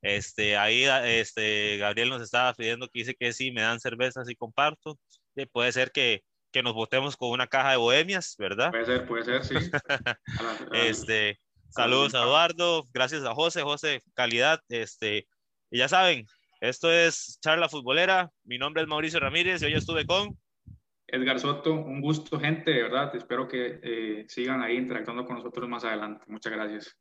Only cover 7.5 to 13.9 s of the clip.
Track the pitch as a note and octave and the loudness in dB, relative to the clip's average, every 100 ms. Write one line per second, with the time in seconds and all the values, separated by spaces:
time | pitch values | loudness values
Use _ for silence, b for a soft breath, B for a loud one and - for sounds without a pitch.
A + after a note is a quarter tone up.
7.5 | C#3 C3+ C3 A#2 C3+ E3+ F#3+ - - G2 | 2 4 4 6 4 4 -2 -4 -6 -6
8.5 | G2+ C#3+ - A#2 B2+ B2+ A#2 A#2 B2+ B2+ | 0 0 0 0 -2 -2 -4 -2 -2 0
9.5 | D3+ D3+ D3 - C#3 A#2+ A#2 - A#2 A2+ | -4 -2 -4 -2 -4 -2 -6 -6 -6 -6
10.5 | A2 - A2+ A#2 G#2+ G#2+ A2 G#2 G#2 _ | -6 -4 0 2 0 0 2 2 -2 _
11.5 | _ - - A#2 B2+ C#3+ B2 A#2+ D3 E3+ | _ -12 0 4 4 4 2 4 6 4
12.5 | E3 F3 E3 C3 B2 B2+ D3+ C3 A#2 E3 | 2 2 2 -2 -2 0 0 -4 0 0
13.5 | E3+ C#3+ D3 D#3 | 0 -2 -2 -2